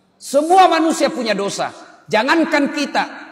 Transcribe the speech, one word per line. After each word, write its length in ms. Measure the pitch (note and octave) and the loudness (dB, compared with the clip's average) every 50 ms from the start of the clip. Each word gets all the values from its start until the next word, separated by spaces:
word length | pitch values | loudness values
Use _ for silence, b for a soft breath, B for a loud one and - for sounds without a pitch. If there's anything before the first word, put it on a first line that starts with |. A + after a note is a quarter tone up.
| _ _ _ _ | _ _ _ _
Semua 480 | - - B3 C#4+ D#4 E4 F4+ F#4+ F#4 | -10 -4 -2 0 2 4 6 6 6
manusia 480 | E4+ E4 D#4+ D#4+ E4 C#4 - D4 B3+ - | 6 4 2 0 0 0 0 -2 -2 -2
punya 240 | B3 A#3+ A3+ G#3 F#3+ | -4 -4 -4 -2 -2
dosa. 320 | G3+ G3 - - D#3 B2 - - - - - - _ - | -4 -4 -6 -6 -6 -8 -8 -12 -20 -20 -20 -20 _ -4
Jangankan 640 | G#3 G#3 A#3 C#4+ D#4+ E4 D4+ - D4+ D4 C#4+ - - | -2 0 0 2 2 0 2 0 0 0 0 -2 -2
kita, 300 | D4+ C#4+ - - A3 F3+ - - - - - | -4 -6 -4 -2 -4 -4 -4 -8 -14 -18 -18